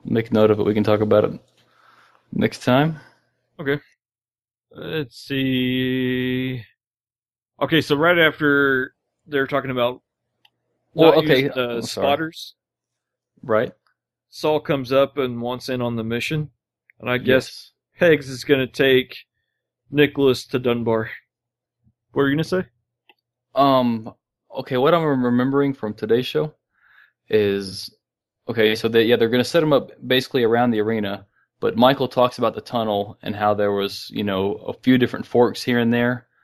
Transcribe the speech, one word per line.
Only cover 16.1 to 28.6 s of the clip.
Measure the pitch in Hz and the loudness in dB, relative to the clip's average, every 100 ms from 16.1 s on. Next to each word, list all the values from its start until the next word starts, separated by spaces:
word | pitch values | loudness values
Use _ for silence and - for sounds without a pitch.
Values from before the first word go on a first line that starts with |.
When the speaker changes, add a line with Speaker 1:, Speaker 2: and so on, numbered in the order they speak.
| 117 - 156 147 _ _ _ _ _ | -6 -4 -4 -6 _ _ _ _ _
Speaker 2:
And | 120 | -4
I | 123 | -2
guess | 127 131 - - - _ _ - | 2 2 2 -10 -20 _ _ 2
Speaker 1:
Yes. | |
Speaker 2:
Peggs | 175 147 135 | 4 4 0
is | 127 | -8
gonna | - 135 127 | 0 2 2
take | - 135 131 127 - - _ _ _ _ _ _ | 0 4 4 2 -8 -20 _ _ _ _ _ _
Nicholas | 143 143 143 139 123 - | 0 0 2 0 0 -4
to | 127 | -4
Dunbar. | 127 120 117 113 110 - _ _ _ _ _ _ _ _ _ | -2 -2 -2 -2 -4 -14 _ _ _ _ _ _ _ _ _
What | 139 | -2
were | 139 | 0
you | |
gonna | 147 | 0
say? | 160 185 180 _ _ _ _ _ _ _ _ | -2 -4 -6 _ _ _ _ _ _ _ _
Speaker 1:
Um, | 131 139 131 120 113 110 - _ _ _ | 0 2 2 0 -2 -8 -20 _ _ _
okay, | 131 - 127 | -14 -6 0
what | 143 | 2
I'm | 170 156 135 | 2 2 0
remembering | 123 123 131 139 139 | 2 2 2 0 0
from | 135 110 | -2 -8
today's | 107 107 120 | -6 0 0
show | 127 156 156 - _ _ _ _ _ _ - | 0 -4 -4 -8 _ _ _ _ _ _ -2
is, | 107 101 98 98 101 - _ _ _ _ _ - | 0 0 -2 -6 -12 -16 _ _ _ _ _ -8
okay, | 113 | 0